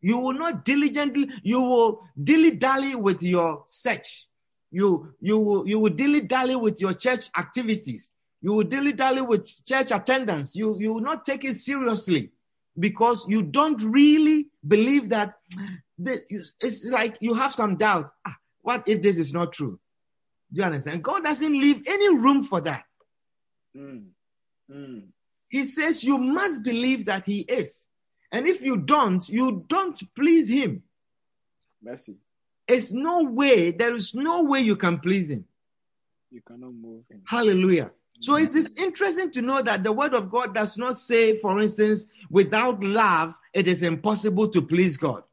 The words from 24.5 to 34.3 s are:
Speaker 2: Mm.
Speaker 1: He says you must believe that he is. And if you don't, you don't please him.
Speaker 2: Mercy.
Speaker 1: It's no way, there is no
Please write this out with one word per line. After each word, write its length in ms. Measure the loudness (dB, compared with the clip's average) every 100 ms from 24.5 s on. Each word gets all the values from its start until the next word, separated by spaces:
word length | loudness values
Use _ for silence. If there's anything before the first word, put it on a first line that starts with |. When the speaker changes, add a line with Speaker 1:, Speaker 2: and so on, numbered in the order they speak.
| _ _
Speaker 2:
Mm. 380 | -20 -16 -18 -20 _ _ _ _
Speaker 1:
He 160 | -6
says 400 | -4 -4 -2 -2
you 140 | 0 0
must 440 | 0 0 -2 -4
believe 440 | -4 -2 0 -2 -2
that 180 | -4 -2
he 140 | -6
is. 460 | -2 -4 -4 -10 -20 _ _ _ _
And 160 | -4 0
if 140 | 0
you 140 | 0 -4
don't, 500 | 2 2 4 0 -2
you 360 | -2 -2 -2 -2
don't 300 | -2 -2 -6 -16
please 340 | -2 4 4 4
him. 340 | 0 0 -4 -12 _ _ _ _ _ _ _ _ _
Speaker 2:
Mercy. 360 | -18 -16 -16 -20 _ _ _ _ 0
Speaker 1:
It's 240 | 0 0
no 300 | -6 -2 0
way, 460 | 0 2 4 6 4
there 220 | 0 -2
is 200 | -2 -6
no 280 | -6 -2